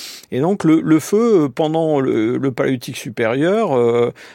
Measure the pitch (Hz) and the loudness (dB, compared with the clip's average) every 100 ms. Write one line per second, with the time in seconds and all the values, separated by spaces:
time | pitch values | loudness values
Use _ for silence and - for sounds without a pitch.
0 | - - - 120 160 202 160 160 160 156 | -18 -18 -8 -2 -2 0 2 2 4 0
1 | - 208 233 202 143 123 156 160 160 143 | 2 0 4 4 2 0 -2 0 0 0
2 | 131 117 110 127 135 127 135 131 - 127 | 0 0 0 -2 -4 -2 -2 -2 -6 -12
3 | 139 107 113 131 165 214 208 131 120 120 | -10 -4 -2 0 0 0 0 2 2 2
4 | 120 - - | 0 -4 -18